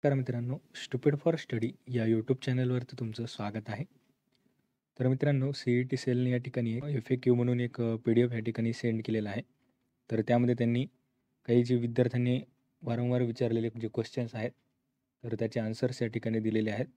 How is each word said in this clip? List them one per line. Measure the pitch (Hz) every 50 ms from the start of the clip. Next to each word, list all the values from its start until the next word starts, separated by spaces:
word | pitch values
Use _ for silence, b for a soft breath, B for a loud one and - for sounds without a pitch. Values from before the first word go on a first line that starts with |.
| - 147
नमस्कार | 139 135 127 123 120 120
मित्रांनो, | 120 123 131 - _ _ _
Stupid | - - - - 123 127 147 143 143 -
for | 165 160 160
Study | - _ - 113 117 123 - - _ - 123
या | 120 113
YouTube | 113 113 110 110 - 131 131 -
चॅनलवरती | - 127 127 127 127 127 127 120 - - 123
तुमचं | 123 113 107 - 117
स्वागत | 117 - - 107 101 104 110 107 -
आहे. | 101 98 151 - _ _ _ _ _ _ _ _ _ _ _ _ _ _ _ _ _ _ _ _ _ _
तर | 127 127
मित्रांनो, | 131 131 - 147 143 135 131 139
सीईटी | 143 - - 131 120 123 127 127 - 131
सेलने | - - 123 123 127 127
या | 123 123
ठिकाणी | 123 123 - 123 120 117 113 120
एक | 139
एफएक्यू | 147 147 127 117 - 131 127 - 127 123
म्हणून | 120 120 123 123 120
एक, | 123 120 - -
अ, | 117 117 113
पीडीएफ | 113 - 120 113 117 120 123 120
या | 117
ठिकाणी | 110 117 113 - 113 113 113
send | - - 120 113 113 110
केलेला | - 110 110 107 104
आहे. | 98 113 113 _ _ _ _ _ _ _ _ _ _ _ _ _
तर | 113 110
त्यामध्ये | 107 - 120 120 120 120 123 120
त्यांनी | 120 117 117 120 135 - _ _ _ _ _ _ _ _ _ _ _ -
काही | 117 123 123
जे | 120 127
विद्यार्थ्यांनी | 123 120 120 117 120 127 123 - 123 123 123 123 131 - _ _ _ _ _ _ _
वारंवार | - 139 117 117 123 123 123 123
विचारलेले | 123 117 113 - 127 117 110 113 113 117 113 113
जे | 113 110 -
questions | - 110 - - - 120 113 -
आहेत, | 113 110 123 - _ _ _ _ _ _ _ _ _ _ _ _ _ -
तर | 120 113 101
त्याचे | 117 110 - 123
answers | 110 110 110 - - 123 127 -
या | 123 113
ठिकाणी | 104 117 - 117 113 113
दिलेले | 107 110 107 110 107 107
आहेत. | 104 104 131 - _